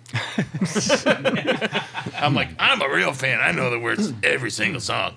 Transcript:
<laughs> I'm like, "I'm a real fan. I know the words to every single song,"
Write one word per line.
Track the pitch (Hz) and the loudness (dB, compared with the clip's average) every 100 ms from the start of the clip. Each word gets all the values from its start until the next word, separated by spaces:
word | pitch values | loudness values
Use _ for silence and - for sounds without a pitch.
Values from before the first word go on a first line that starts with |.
| - | -8
<laughs> | - - - 156 151 180 - - 285 294 196 247 262 - - 214 - - - - - | -6 -4 -4 -4 -2 -2 0 2 2 2 2 0 0 0 -2 -2 -4 -6 -8 -8 -2
I'm | 143 | 2
like, | 135 - - | 2 0 0
"I'm | 208 254 | 2 2
a | 139 | 2
real | 156 175 | 2 2
fan. | 131 135 117 | 2 0 2
I | 147 | 2
know | 165 127 | 2 0
the | 117 | 0
words | 117 117 208 | 0 0 0
to | 110 147 | 0 0
every | 135 120 | 0 -2
single | - 110 98 | -2 -2 -2
song," | 110 117 92 | -2 -2 -2